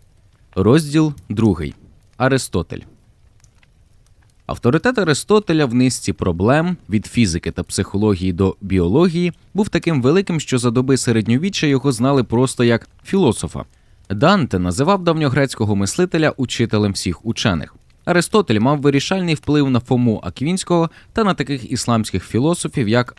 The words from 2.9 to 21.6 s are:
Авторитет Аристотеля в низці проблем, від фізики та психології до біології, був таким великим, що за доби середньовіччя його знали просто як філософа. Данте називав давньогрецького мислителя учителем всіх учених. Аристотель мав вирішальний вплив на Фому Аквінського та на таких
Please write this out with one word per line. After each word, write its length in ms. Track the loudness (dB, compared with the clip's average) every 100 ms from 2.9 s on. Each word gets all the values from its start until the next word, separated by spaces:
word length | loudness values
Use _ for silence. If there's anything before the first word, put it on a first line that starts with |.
| _ _ _ _ _ -20 _ _ _ _ _ _ _ _ _ -12
Авторитет 520 | -4 0 2 0 0
Аристотеля 680 | 0 0 2 0 2 0 0
в 80 |
низці 400 | 2 0 0 -6
проблем, 640 | -4 -2 0 2 2 0 -4 -4
від 160 | -4 -2
фізики 460 | 0 0 0 -6
та 120 | -8
психології 680 | -6 -4 -4 0 0 0 -2
до 220 | 0 0 0
біології, 720 | -2 0 2 2 2 2 -4 -4 _
був 160 | -4 -4
таким 320 | -2 -2 0
великим, 380 | 2 2 0 -4
що 180 | -2 0
за 140 | 0
доби 260 | 0 2 0
середньовіччя 720 | 2 0 2 0 0 -2 0
його 240 | 2 0
знали 320 | 0 0 0
просто 400 | 0 0 0 2
як 260 | 2 2 -2 _
філософа. 640 | -4 2 2 0 -4 -8 -12 _ _ _ _
Данте 500 | 2 4 4 2 0
називав 440 | 0 0 0 2
давньогрецького 720 | 2 0 0 0 -2 -2 -2 0
мислителя 580 | -2 -2 -2 0 0 0
учителем 560 | -6 -2 0 0 0
всіх 320 | -2 -4 -6 -6
учених. 500 | -4 -2 -2 -6 -16 _ _ 0
Аристотель 540 | 0 2 0 0 0
мав 220 | 2 2
вирішальний 540 | 2 0 -2 -4 -2 -4
вплив 340 | 0 0 2
на 100 | 0
Фому 420 | 0 0 2 0
Аквінського 640 | -6 -6 -4 -4 0 0 0 -4 -10
та 100 | -2
на 100 | 0
таких 380 | 0 -4 -6